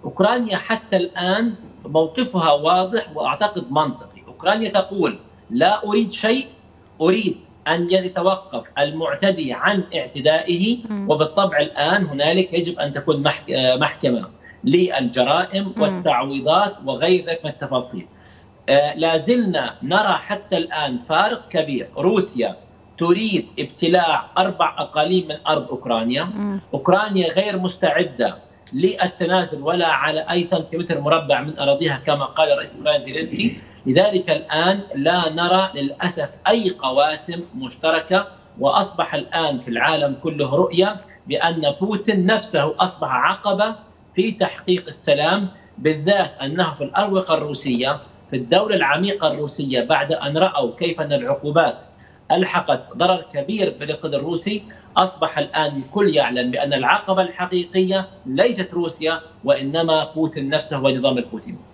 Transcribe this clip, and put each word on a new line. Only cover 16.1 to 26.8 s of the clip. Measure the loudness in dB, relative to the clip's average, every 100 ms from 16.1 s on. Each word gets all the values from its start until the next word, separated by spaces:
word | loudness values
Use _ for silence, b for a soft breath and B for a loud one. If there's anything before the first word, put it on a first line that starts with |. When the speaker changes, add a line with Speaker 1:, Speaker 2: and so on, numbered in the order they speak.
| 0 0 -2 2 4 2 -2
Speaker 1:
وغير | -6 -2 2 2 0
ذلك | -6
من | -6
التفاصيل. | -8 -4 -4 -4 -10 -14 B B B B -12 2
آه، | 4 4
لا | 0 0 2
زلنا | 2 2 2 0 -4 -8
نرى | 0 2 2
حتى | 0 -2 -8 -4 -4
الآن | -2 -4 -4 -6
فارق | 0 2 2 -2 -4
كبير. | -4 -2 -4 -6 -2
روسيا | 2 2 0 -2 -4 -6 -18 -20 -20 -4
تريد | 2 2 2 -2 -4 -8
ابتلاع | -8 -2 2 4 4 0 -2 -2
أربع | -2 0 -2 -2
أقاليم | -6 -2 2 0 -2
من | -8 -2
أرض | -2 -2
أوكرانيا. | -8 -2 -2 0 -2
Speaker 2:
مم. | -4 -4 -4 -6 -6
Speaker 1:
أوكرانيا | -2